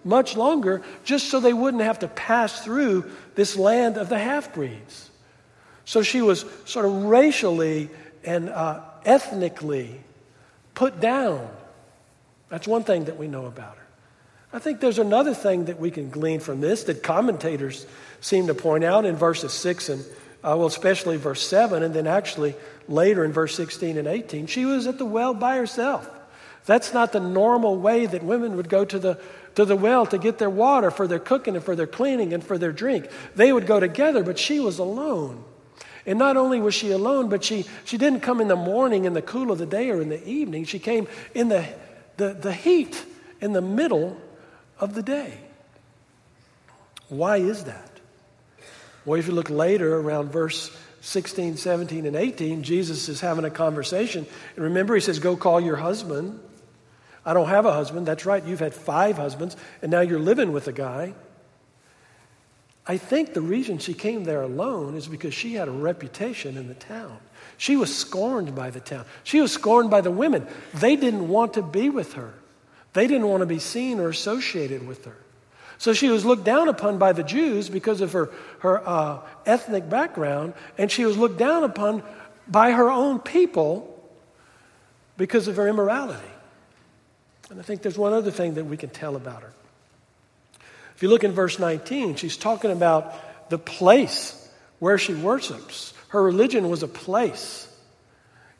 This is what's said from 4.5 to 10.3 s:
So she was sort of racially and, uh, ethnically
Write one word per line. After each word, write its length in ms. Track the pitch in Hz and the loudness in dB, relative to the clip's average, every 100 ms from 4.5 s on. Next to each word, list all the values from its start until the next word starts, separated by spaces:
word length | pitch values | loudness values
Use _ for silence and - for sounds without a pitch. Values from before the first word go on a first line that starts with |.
| 165 135 110 110 - - _ _ _ _ _ _ - | -8 -8 -8 -16 -20 -20 _ _ _ _ _ _ -20
So 200 | - 226 | -2 0
she 180 | 208 254 | 2 2
was 240 | 226 180 - - | 4 2 -2 -16
sort 220 | - 247 202 | -10 -2 0
of 180 | 196 | 0
racially 840 | 202 233 302 269 202 165 160 156 151 - - - | 4 6 6 4 0 2 0 0 -4 -10 -20 -14
and, 240 | - 175 170 | -4 -4 -4
uh, 320 | - 160 156 - - | -4 -4 -6 -12 -4
ethnically 960 | - 269 - 202 175 - 151 139 120 127 - _ _ | 6 6 4 -2 -4 -4 -6 -4 -6 -12 -20 _ _